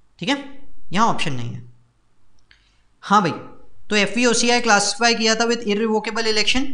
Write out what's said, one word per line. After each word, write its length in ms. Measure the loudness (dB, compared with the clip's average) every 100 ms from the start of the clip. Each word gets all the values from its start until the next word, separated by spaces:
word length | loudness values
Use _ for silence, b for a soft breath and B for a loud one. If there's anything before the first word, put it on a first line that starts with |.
| _ -8
ठीक 100 | -4
है, 400 | -4 -6 -8 -6 -4 0
यहाँ 140 | 2 2
option 260 | 2 -2
नहीं 200 | -2 -6
है। 100 | -10 -14 -20 _ _ _ _ -20 -20 -20 b b b b _
हाँ 220 | 2 2
भाई, 100 | 2 -2 -10 -16 -14 -10 -2
तो 60 | 0
एफ़वीओसीआई 640 | 0 2 2 2 2 2
क्लासिफाई 540 | 4 4 2 0 0
किया 200 | 2 2
था 100 | 2
with 160 | 0 0
irrevocable 640 | -2 -2 0 -2 -2 -2
election। 420 | 0 0 2 2 2